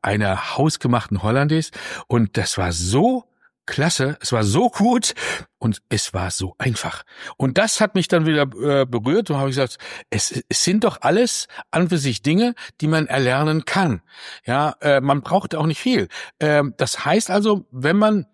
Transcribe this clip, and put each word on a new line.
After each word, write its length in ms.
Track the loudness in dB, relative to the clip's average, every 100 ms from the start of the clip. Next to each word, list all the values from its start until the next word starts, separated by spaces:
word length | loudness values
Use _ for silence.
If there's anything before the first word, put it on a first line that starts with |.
einer 560 | 0 0 0 -2 -4 0
hausgemachten 640 | 0 0 0 0 0 -2
Hollandaise 480 | 0 0 2 0 -2 -10 -12 -12 -2
und 300 | 0 0 0
das 200 | -4 -2
war 140 | -2
so 540 | -2 0 2 2 0 -6 _ _ _ -8
klasse, 520 | -2 -2 0 -2 -4
es 100 | -2
war 140 | 0 2
so 240 | 2 2
gut 440 | 2 2 2 0 -4 -8 -8 -10 _
und 240 | -2 -2 _
es 240 | -4 -2
war 180 | -4 -4
so 240 | -4 -8 -4
einfach. 460 | -4 -2 -6 -10 -16 -18 -18 -4
Und 220 | -2 2
das 240 | 0 2
hat 140 | 0 0
mich 120 | 2
dann 180 | 2 4
wieder, 180 | 2
äh, 420 | 0 -2 0 2 2
berührt 440 | 0 0 0 0
und 80 | -2
habe 120 | -2
gesagt, 280 | -2 -4 -4 -16 -16 -6
es, 320 | -4 -2 -6 -4
es 160 | -2
sind 220 | 2 2 2
doch 160 | 0
alles 480 | 0 2 2 -2 -8 -14 -4
an 200 | 0 2
für 80 | 2
sich 240 | 0 -2
Dinge, 340 | 2 2 2 -2 -14 _
die 80 | 0
man 200 | 0 0
erlernen 580 | 0 0 2 0 0 -2
kann. 380 | 0 0 -2 _ -20 -20 -14 -4
Ja, 300 | 0 0 0
äh, 220 | 2 2
man 200 | 4 0
braucht 320 | 2 -2 0
auch 120 | -2 -2
nicht 160 | 0
viel. 260 | 0 0 0 -8 -18 _
Ähm, 360 | 2 2 2 -2
das 260 | -4 -2
heißt 260 | 0 0 2
also, 360 | 0 2 0 -2
wenn 260 | -4 0 4
man 300 | 4 2 -2